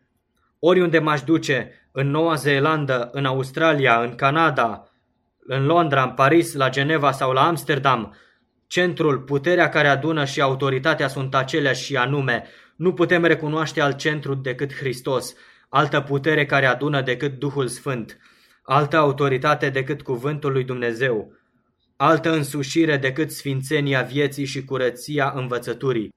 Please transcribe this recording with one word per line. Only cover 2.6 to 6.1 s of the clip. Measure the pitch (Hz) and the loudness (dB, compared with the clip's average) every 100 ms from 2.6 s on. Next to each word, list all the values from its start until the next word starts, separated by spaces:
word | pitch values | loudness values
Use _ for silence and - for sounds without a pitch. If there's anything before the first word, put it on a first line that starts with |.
| 147 156 139 127 120 | 2 0 0 -2 -4
în | 135 | -4
Australia, | 139 135 131 - 165 143 131 117 | -2 -2 -4 0 2 4 4 4
în | 120 | 2
Canada, | 135 139 156 165 135 117 101 - _ _ _ _ _ - | 0 0 2 2 2 0 -2 -14 _ _ _ _ _ -6
în | 131 139 | -2 2
Londra, | 170 160 135 | 2 4 2
în | 127 | 2